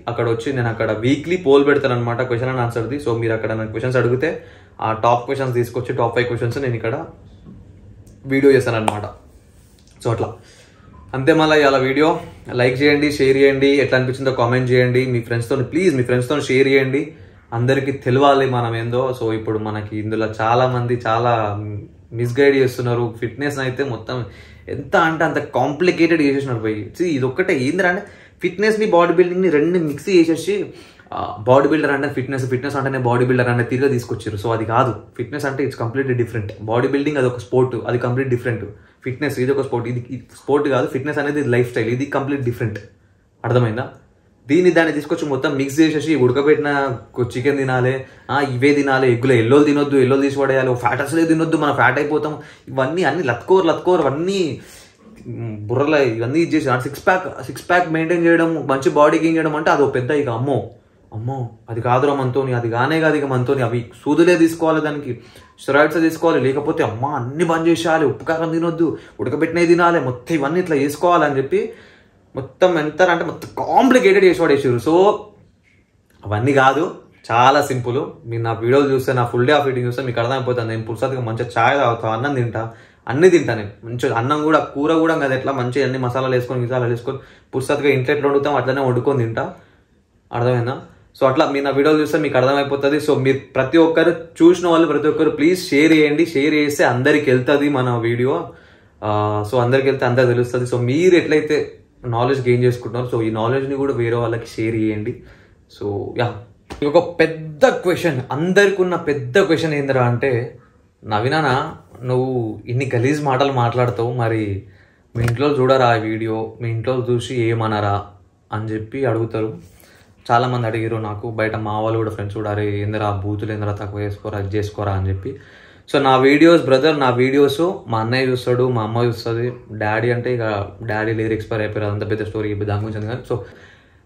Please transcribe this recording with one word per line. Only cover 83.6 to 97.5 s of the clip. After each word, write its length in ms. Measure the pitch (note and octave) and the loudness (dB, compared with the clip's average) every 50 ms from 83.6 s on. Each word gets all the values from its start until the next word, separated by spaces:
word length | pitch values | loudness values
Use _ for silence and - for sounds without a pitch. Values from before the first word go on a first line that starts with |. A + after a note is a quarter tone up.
| G#2 G2+ - - - | -6 -10 -14 -16 -14
మంచిగా 320 | A2+ A#2+ B2 D3 C3+ A#2 A2+ | -12 -8 -4 -4 -2 -2 -2
అన్నం 240 | A#2 C3 D3+ D3+ D3+ | 0 0 -2 0 0
కూడా, 160 | D#3 D#3 D3 | 2 2 2
కూర 360 | B2 - - C#3 C#3+ D#3 D#3+ | 2 0 -4 -4 -2 0 2
కూడా 240 | D#3+ D#3+ E3 D#3+ D3+ | 2 2 0 0 0
కాదు, 160 | C#3 C3+ C3 | 0 -2 -2
ఎట్లా 180 | B2+ - C#3 C#3 | -2 -2 -4 -4
మంచిగా 320 | C3+ B2 B2 B2 C#3+ C3+ | -2 -4 -2 -2 -2 -2
అన్ని 140 | B2+ C3 C3 | 0 -2 -2
మసాలాలు 360 | B2+ A#2+ A#2+ C3+ C3 C3 C3 | -4 -2 -2 -2 -2 0 0
వేసుకొని, 260 | B2 B2 - C3+ B2+ | -2 -2 -2 -4 -4
గిసాలాలు 300 | A#2+ A#2 C3 B2+ B2 A#2 | -4 -2 -2 -2 -2 -2
వేసుకొని 280 | A#2+ A#2 - - C3+ C#3 - - - - _ _ - | -4 -4 -4 -8 -10 -10 -12 -18 -20 -20 _ _ -8
పురుసత్తుగా 340 | C3 C3 - D3 C#3 C3+ D3 | -8 -4 -2 -4 0 2 2
ఇంట్లో 280 | C3 C3 B2 - D3 | 2 2 0 0 -2
ఎట్లా 140 | D3 C3+ C#3+ | 0 0 0
వండుతాం 260 | C#3 C#3+ C#3 D3 D3 | 0 0 0 0 -2
అట్లనే 240 | C3 B2 C3 C3 C#3 | -2 0 -2 -2 0
వండుకొని 380 | C3+ B2+ B2 - B2+ C#3+ C3+ C3 | 0 0 0 0 0 0 0 0
తింటా. 360 | A#2 A2+ A2+ - C#3+ F#3+ F#3 - - _ _ _ _ _ _ _ _ _ _ _ _ _ - | -2 -2 -2 -6 -6 -8 -10 -14 -20 _ _ _ _ _ _ _ _ _ _ _ _ _ -6
అర్థమైందా? 480 | A#2+ A#2+ B2 B2+ B2 A#2 B2 C3+ E3 - - - _ _ _ _ - | -2 0 0 0 0 -2 -4 -6 -8 -12 -18 -20 _ _ _ _ 0
So 60 | C3+ | 0
అట్లా 240 | C3 C3 D3 D#3 C#3 | 2 4 4 2 2
మీరు 140 | C#3 C#3 C#3 | 2 -2 -2
నా 60 | C#3+ | 0
వీడియోలు 320 | C3 C#3 C#3+ D#3 D#3 D#3 D3+ | 2 2 4 4 4 4 2
చూస్తే 160 | D3 - D#3+ | 0 0 0
మీకు 180 | D3+ C3 C3 | -2 0 2
అర్థమైపోతుంది. 600 | C3 B2+ C3+ C#3 C#3+ C#3 C3 C#3 C3+ C#3 C#3 D3 | 2 2 4 2 2 0 0 -2 0 0 0 0
So 180 | D3+ C#3+ - C#3+ | 0 2 0 0
మీరు 240 | B2+ C3 C3+ C3+ C3 - - - | 2 2 0 0 0 -4 -4 -2
ప్రతి 240 | C3 C3 B2+ - E3 | -2 -2 2 4 4
ఒక్కరు 320 | D#3+ D#3+ D#3+ E3 D#3+ E3+ | 4 6 4 4 2 2
చూసిన 580 | E3 - - - - - D#3+ E3+ F3+ F3 F3 F3 | 2 0 -6 -14 0 6 6 6 6 6 4 2
వాళ్ళు 200 | E3 D#3+ E3 D3+ | 4 4 4 4
ప్రతి 200 | D3 D3 D3 D3+ | 2 0 2 0
ఒక్కరు 220 | C#3 - D#3+ D3+ | 2 2 0 0
ప్లీజ్ 380 | - - C#3+ E3 F#3 F3+ - - | 2 2 2 2 2 2 -2 0
షేర్ 240 | C#3+ C#3 D3+ D#3+ D#3+ | 2 4 4 6 6
చేయండి. 340 | D#3 D3+ D3 D3+ D3+ E3+ | 6 4 4 4 2 0
షేర్ 280 | E3 - C3+ C#3 D#3 D3+ | 0 0 0 0 2 2
చేస్తే 300 | D3+ D3 C#3+ C#3+ - F3 | 0 0 0 0 2 2
అందరికి 460 | C#3 B2+ B2 B2+ D3 D3+ D3 - C3+ | 2 2 2 2 2 2 2 4 2
వెళ్తుంది 380 | B2 B2 B2 D3+ | 2 2 2 2